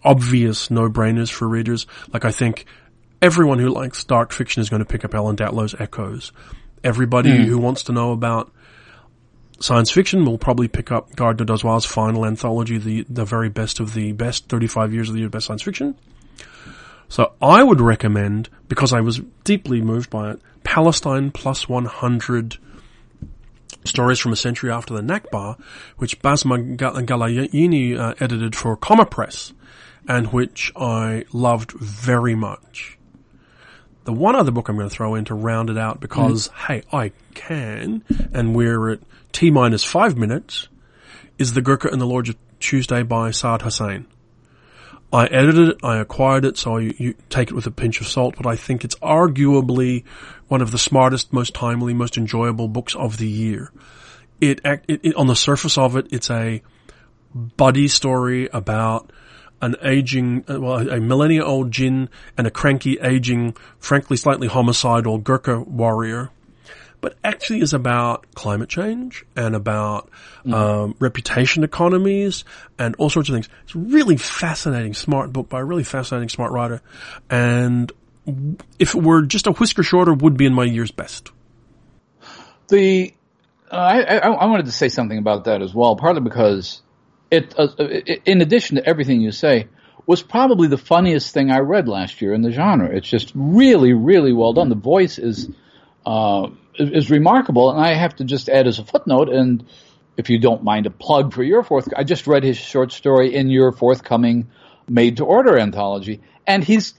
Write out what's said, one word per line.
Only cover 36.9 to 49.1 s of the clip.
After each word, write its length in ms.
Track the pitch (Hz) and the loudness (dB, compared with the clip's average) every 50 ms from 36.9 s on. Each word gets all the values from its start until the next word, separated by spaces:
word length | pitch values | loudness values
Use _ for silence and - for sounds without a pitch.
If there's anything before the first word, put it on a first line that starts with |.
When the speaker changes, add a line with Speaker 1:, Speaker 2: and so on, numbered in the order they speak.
| - | -6
Speaker 1:
I 200 | 143 117 101 - _ _ _ - | -4 -4 -6 -8 _ _ _ -20
can, 680 | - - - 165 151 127 110 107 110 110 - 220 226 - - - - - - - | -18 -12 -10 -8 -8 -8 -8 -10 -10 -8 -8 -8 -8 -4 -4 -2 -2 -2 -4 -4
and 220 | 127 117 113 113 | -4 -2 0 0
we're 360 | 117 117 117 117 113 110 110 | 2 2 2 0 0 -2 -2
at 100 | 110 - _ _ - _ _ _ - | -4 -6 _ _ -20 _ _ _ -4
T 180 | - 170 165 | 2 4 4
minus 340 | 151 139 123 120 113 101 - | 6 6 4 4 2 2 -2
five 320 | - - 165 214 233 151 | -2 0 2 2 2 2
minutes, 520 | 120 113 107 117 - - - - - - - _ _ _ _ _ _ _ - - - - - _ - | 0 -2 -2 -2 -4 -8 -10 -12 -12 -12 -12 _ _ _ _ _ _ _ -20 -20 -20 -20 -16 _ -4
is 140 | 139 123 117 | -4 -2 0
The 100 | 135 120 | -2 2
Gurkha 260 | 135 139 - - 156 | 2 0 0 0 -2
and 120 | - 131 | -2 -2
the 60 | 127 | -2
Lords 240 | 123 123 127 120 117 | -2 -2 -4 -4 -4
of 60 | 113 - _ _ _ - | -8 -10 _ _ _ -8
Tuesday 440 | - - - 135 127 - 123 120 120 | -6 -2 -2 -2 -2 0 -2 -2 -2
by 260 | 117 117 113 113 113 | -2 -2 -2 -2 -2
Saad 320 | 110 - - 120 113 113 - | -4 -4 -2 -2 -2 -2 -4
Hussein. 440 | 110 - - 113 101 98 95 - - _ _ _ _ _ _ _ _ _ _ _ _ _ - - - - - _ - - | -4 -6 -6 -6 -6 -8 -10 -12 -16 _ _ _ _ _ _ _ _ _ _ _ _ _ -20 -20 -20 -20 -20 _ -2 2
I 140 | 123 117 | 2 2
edited 420 | - - 131 135 151 156 165 170 160 | 4 4 4 4 6 6 6 6 4
it, 80 | - - - | 4 0 -2
I 140 | 131 117 110 | -4 -2 -2
acquired 460 | 107 - - - 135 131 135 135 131 | -4 -6 -2 0 0 2 2 2 0
it, 120 | 135 - - | -2 -2 -4
so 200 | - 123 113 113 | -6 -4 -4 -4
you, 160 | 113 110 107 - | -4 -4 -6 -6
you 160 | 123 120 113 _ _ - | -6 -8 -8 _ _ -8
take 180 | - 131 123 - | -4 -4 -2 -2
it 40 | - | -4
with 120 | - 110 | -8 -8
a 40 | 117 | -8
pinch 300 | - - - 113 113 - | -8 -4 -4 -4 -4 -4
of 80 | 110 - | -6 -6
salt, 260 | - 135 123 123 - | -2 -2 -2 -2 -2
but 100 | - 117 | -4 -6
I 100 | 120 117 | -6 -6
think 280 | 113 - - 131 117 - | -6 -4 -6 -6 -6 -6
it's 120 | 113 - | -8 -10
arguably 1080 | - - - | -6 -2 0